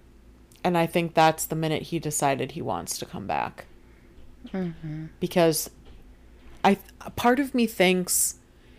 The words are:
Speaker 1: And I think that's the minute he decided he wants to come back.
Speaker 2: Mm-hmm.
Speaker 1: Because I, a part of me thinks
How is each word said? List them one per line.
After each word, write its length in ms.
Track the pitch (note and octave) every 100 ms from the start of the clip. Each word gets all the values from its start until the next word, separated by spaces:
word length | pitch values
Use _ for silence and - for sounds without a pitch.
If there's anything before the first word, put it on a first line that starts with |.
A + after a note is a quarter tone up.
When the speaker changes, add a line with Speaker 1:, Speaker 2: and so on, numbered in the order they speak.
| - - - - - -
Speaker 1:
And 140 | F#3 F3
I 80 | E3
think 280 | F3+ E3+
that's 320 | E3 D#3+ D#3+ -
the 100 | D#3+
minute 280 | D#3+ D3+
he 160 | - E3
decided 520 | D#3 D3 C#3+ C3 C3
he 100 | D#3
wants 360 | A#2+ F2 E2+ -
to 60 | -
come 200 | - G2
back. 400 | D2 A1+ - - - - - - - - - -
Speaker 2:
Mm-hmm. 540 | F#3+ F3+ E3 D#3+ D#3 D#3 -
Speaker 1:
Because 500 | F3 F#3 E3 D#3 - - - - - - - - - -
I, 140 | G3 G3 - -
a 80 | -
part 300 | - A#3+ B3+
of 160 | C4+ B3
me 100 | A3+
thinks 680 | - F3+ F#3 F3+ - - - _ - -